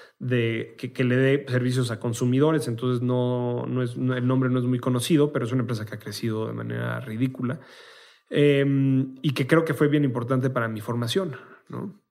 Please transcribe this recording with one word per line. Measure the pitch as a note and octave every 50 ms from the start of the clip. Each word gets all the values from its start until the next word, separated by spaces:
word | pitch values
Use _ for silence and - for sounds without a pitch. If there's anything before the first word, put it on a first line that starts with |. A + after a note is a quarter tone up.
| - - _ -
de, | - B2 B2+ A#2+ A#2 A2+ A2+ A2+ A2+ - - -
que, | - B2
que | - - C3
le | B2 B2
dé | C3 C3 C3+ C3+ C#3+ C#3+ -
servicios | B2+ B2 B2 B2+ B2 B2+ B2 A2+
a | A2+ G#2+
consumidores, | - A#2+ A2+ - B2+ B2 B2 C3 D3 D#3 D#3+ D3+ - A#2+
entonces | A#2 A#2 B2+ B2+ B2 A#2+
no, | B2 B2 B2+ B2 B2 B2 B2 B2 B2 B2 A#2+ A#2+ A#2+
no | B2+ B2 B2+
es, | B2+ A#2+ A#2+
no, | C3 B2+ B2+ B2+
el | B2+ B2
nombre | B2 C3 C3 C3 B2+
no | B2+ B2+
es | B2
muy | B2 B2+ A#2+
conocido, | - C3+ B2+ B2 A#2 - F3 C#3+ D3 D3
pero | - C#3 B2
es | G#2+
una | B2 C3
empresa | A#2 G#2+ A#2+ G#2 G#2+
que | G#2+ A2+
ha | G#2+
crecido | - A2 G#2 - - A2+ A2 A2 A2 A2+
de |
manera | A2+ A2+ A2+ A2+ A#2 A#2 A#2+ A#2+ A#2 A#2
ridícula, | A#2+ A2 A2 A2+ C3 C3 C3 - - A#2+ D3 - - - - - - - - - - - _ _ _ -
em, | - D3 D3 D3 C#3+ C#3 C#3 C#3+ C#3 C3+ C3+ C3+ C3+ C3 C3+ - - -
y | - D#3
que | B2+ - C#3
creo | - - E3 D#3+
que | D#3+ C#3+
fue | - D3+ D3
bien | C#3+ D3+ D3
importante | C3 A2+ A#2+ A#2 B2 C3+ C3 B2+ C3+
para | B2+ B2+ A#2 A2
mi | A2 G#2+
formación, | G#2+ - A#2 A#2+ A#2+ A#2 - G3 F#3+ E3+ B2+ - - - - - _ -
¿no? | - B2+ - G3+ - _ _ _